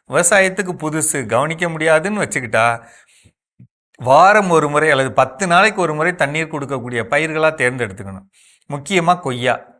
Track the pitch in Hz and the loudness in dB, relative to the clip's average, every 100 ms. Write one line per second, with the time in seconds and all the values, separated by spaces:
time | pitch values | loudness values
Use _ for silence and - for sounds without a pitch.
0 | - 135 170 202 190 190 180 160 156 156 | -4 0 2 4 2 0 -6 -6 -6 -4
1 | 147 147 113 113 151 165 175 160 160 156 | -4 -4 -2 0 -2 -4 -6 -2 2 2
2 | 185 208 143 147 117 113 117 117 - - | 0 -4 -4 -4 -2 0 0 0 -8 -20
3 | _ _ _ _ _ _ - _ _ - | _ _ _ _ _ _ -20 _ _ -8
4 | 120 143 190 214 190 160 147 147 156 135 | 2 6 6 6 4 2 2 0 2 2
5 | 131 107 131 - 185 175 214 202 170 151 | 2 0 0 0 0 4 4 2 -2 -2
6 | 170 175 139 156 156 151 135 135 120 120 | -2 0 -2 -2 -6 -6 -6 -6 -6 -6
7 | 110 143 160 156 156 156 123 131 110 95 | -2 -2 -2 0 0 0 -2 -2 -6 -8
8 | 98 95 - _ _ _ - 143 143 190 | -14 -16 -18 _ _ _ -12 -12 -2 0
9 | 165 175 143 127 123 117 - _ | 2 0 -2 -4 -2 -2 -6 _